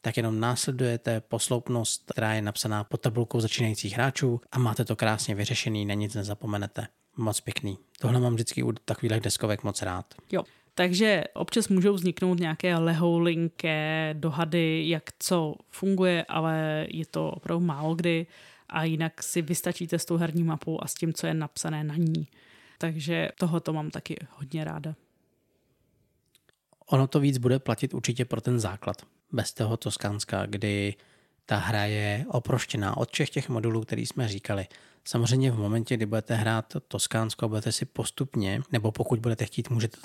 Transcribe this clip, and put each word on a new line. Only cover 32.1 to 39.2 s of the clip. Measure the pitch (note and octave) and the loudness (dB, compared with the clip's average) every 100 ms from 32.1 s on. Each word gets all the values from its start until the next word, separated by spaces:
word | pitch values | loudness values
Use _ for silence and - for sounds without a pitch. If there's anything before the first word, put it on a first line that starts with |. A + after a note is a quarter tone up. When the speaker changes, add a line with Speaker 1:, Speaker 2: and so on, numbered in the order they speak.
| G#2 A#3 | -2 -2
Speaker 1:
oproštěná | B2 - B2+ - A2 G2 A2+ | -2 0 0 0 -2 0 0
od | B2 | -2
všech | - C#3+ | 0 -2
těch | C#3+ - | -2 -2
modulů, | A#2 A#2 A2+ | -2 0 0
který | A2 A#2 A#2+ | -2 -4 -4
jsme | - A2+ | -2 -2
říkali. | G2 - G2 F2+ - - _ - | -2 -4 -4 -4 -12 -20 _ -4
Samozřejmě | B2+ A#2 C3 C3 | 0 4 4 4
v | A2+ | 2
momentě, | G#2 A2+ G#2+ A#2 | 2 0 0 0
kdy | G#2+ | 0
budete | A2 - A2+ | -2 0 0
hrát | A2 A2+ - C#3+ - | 2 0 -2 -8 -6
Toskánsko | G2 - A2+ A2 - A2 | -4 0 0 -2 -2 -2
a | |
budete | A2 A2+ | 0 -2
si | - - | -2 -4
postupně, | - A2 - C3+ A#2 F#2+ G#2 - | -4 -6 -4 -4 -2 0 -2 0
nebo | A#2+ G#2+ | 0 2
pokud | - A#2+ | 0 0
budete | A#2 | 0